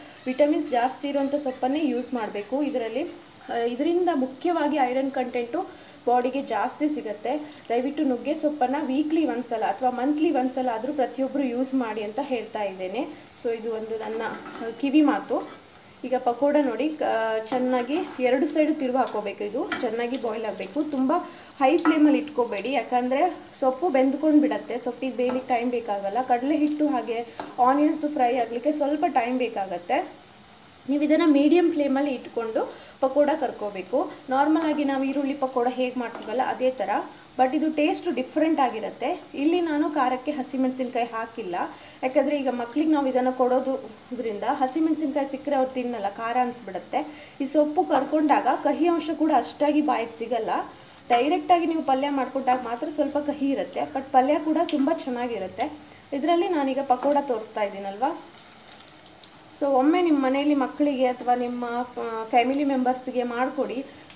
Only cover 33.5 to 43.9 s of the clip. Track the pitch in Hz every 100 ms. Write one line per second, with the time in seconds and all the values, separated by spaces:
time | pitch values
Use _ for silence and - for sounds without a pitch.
33.5 | - 208 190 180 269 339 - - 262 294
34.5 | 320 311 294 277 269 269 285 269 285 262
35.5 | 254 240 254 247 247 233 - 214 240 -
36.5 | 214 254 254 190 262 330 - - - 254
37.5 | 285 302 - 311 - 349 254 254 302 320
38.5 | 294 247 220 190 - 269 349 - 262 302
39.5 | 349 330 294 330 294 254 254 294 285 254
40.5 | 262 254 262 247 247 240 226 233 - 185
41.5 | 175 311 - - - 262 285 269 294 254
42.5 | 240 233 294 311 294 262 247 254 254 247
43.5 | 254 262 262 -